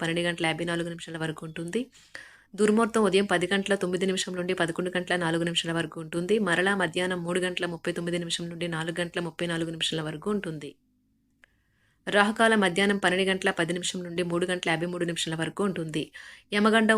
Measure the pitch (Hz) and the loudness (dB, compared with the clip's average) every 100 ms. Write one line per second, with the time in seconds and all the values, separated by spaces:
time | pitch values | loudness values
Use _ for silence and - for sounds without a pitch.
0 | 165 170 175 170 165 156 175 170 170 170 | -2 0 -2 0 0 0 -2 -2 -4 -8
1 | - 165 160 156 165 160 170 220 262 - | -12 -6 -6 -6 -10 -10 -6 -4 -6 -12
2 | - - - - _ 185 208 214 226 226 | -20 -20 -20 -20 _ 0 4 6 4 4
3 | 208 190 202 175 175 196 196 196 180 180 | 4 4 4 2 2 0 2 0 0 0
4 | 190 185 - 180 180 185 165 170 180 180 | 0 0 -2 -4 -2 0 0 0 -2 -2
5 | 175 175 165 165 170 170 170 165 160 - | -2 0 0 0 0 -2 -2 -2 -2 -6
6 | 160 165 180 220 190 170 185 202 175 170 | -6 -4 2 2 4 2 2 2 0 0
7 | 180 180 170 180 180 175 175 165 - 170 | -2 -2 -2 0 0 -2 -4 -4 -4 -4
8 | 170 175 170 - 170 170 175 165 165 170 | -2 -4 -4 -6 -6 -6 -6 -4 -4 -4
9 | 175 175 170 - 175 165 165 165 - 160 | -4 -4 -6 -4 -4 -2 -4 -4 -4 -2
10 | 156 156 202 208 175 156 147 - _ _ | -6 -6 -2 -2 -4 -8 -12 -16 _ _
11 | _ _ _ _ _ _ _ _ _ _ | _ _ _ _ _ _ _ _ _ _
12 | - 190 202 214 226 220 190 175 202 202 | 0 4 4 4 4 6 4 4 2 2
13 | 185 180 190 185 190 185 165 180 185 190 | 2 2 2 2 0 0 0 0 -4 -6
14 | 175 170 175 170 175 180 175 160 175 180 | -6 -4 0 0 0 -2 0 -2 -2 -2
15 | 170 170 - 160 160 - 202 165 160 156 | -4 -2 -4 -2 -4 -2 -2 -2 -4 -4
16 | - - - - _ 208 214 220 220 | -6 -10 -20 -20 _ 2 6 6 6